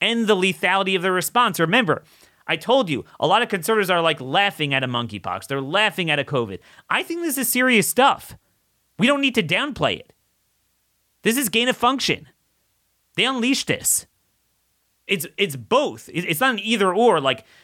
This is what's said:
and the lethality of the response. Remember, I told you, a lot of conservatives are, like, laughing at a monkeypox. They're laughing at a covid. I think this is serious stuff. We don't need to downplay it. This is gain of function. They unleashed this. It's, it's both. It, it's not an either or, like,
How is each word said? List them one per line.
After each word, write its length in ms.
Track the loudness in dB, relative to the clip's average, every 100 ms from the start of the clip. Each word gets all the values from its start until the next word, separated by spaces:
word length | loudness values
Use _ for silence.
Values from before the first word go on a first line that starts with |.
and 240 | -2 0 2
the 100 | 2
lethality 600 | 2 0 0 2 2 0
of 80 |
the 80 | 0
response. 480 | 0 0 2 2 2
Remember, 440 | 2 2 2 0 _ _ _ _ -6
I 80 | -4
told 340 | 2 2 2
you, 160 | -2 -6 -2
a 80 | 2
lot 160 | 2
of 60 | 0
conservatives 400 | -2 0 0 2
are, 120 | 2
like, 200 | 2 0
laughing 520 | -2 0 0 0 -2
at 100 | 0
a 40 | 0
monkeypox. 600 | -4 -4 -8 -8 -8 -6
They're 140 | -6
laughing 480 | -2 0 0 0 -2
at 100 | -2
a 40 |
covid. 360 | 0 -2 -4 -8 -16 -14 -4
I 140 | -4
think 180 | -2 -4
this 160 | -4 -2
is 100 | -2
serious 400 | 2 4 4 2
stuff. 500 | 4 4 2 -6 -20 _ _ _ _ _ -2
We 100 | 0
don't 140 | 2
need 140 | 0 0
to 80 |
downplay 560 | 0 -2 -4 -2 -2 -4
it. 140 | -10 _ _ _ _ _ _ _ _ _ _ _
This 160 | -2 -2
is 120 | -2
gain 180 | 0 0
of 100 | 0
function. 500 | 0 0 -2 -4 -8 _ _ _ _ _ _ _ _ -4
They 100 | -2
unleashed 420 | 0 0 0 -2
this. 380 | -4 -2 -4 -6 _ _ _ _ _ _ _ _ _ -4
It's, 180 | -4 -4 -4
it's 180 | -4 -4
both. 520 | 0 0 0 -6 -10
It, 160 | -6 -4
it's 140 | 0
not 140 | 0
an 60 | 0
either 340 | -2 0 2
or, 260 | 4 4 4
like, 260 | 2 -2 -6 _